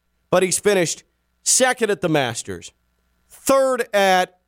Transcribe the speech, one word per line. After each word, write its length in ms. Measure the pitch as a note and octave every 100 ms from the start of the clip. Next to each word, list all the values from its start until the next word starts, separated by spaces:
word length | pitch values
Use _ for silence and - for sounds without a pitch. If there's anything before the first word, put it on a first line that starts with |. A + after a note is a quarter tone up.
| _ _ _
but 120 | F3+
he's 140 | F#3 -
finished 460 | G3+ G3 E3 - - _ _ _
second 460 | - - B3+ B3 A3
at 120 | G3+
the 80 | F3
Masters, 600 | D3+ B2 A2+ - F2 - _ _ _ _ _ _
third 600 | - - C4+ C4 B3+ -
at 460 | G3+ G3 F#3 F#3 _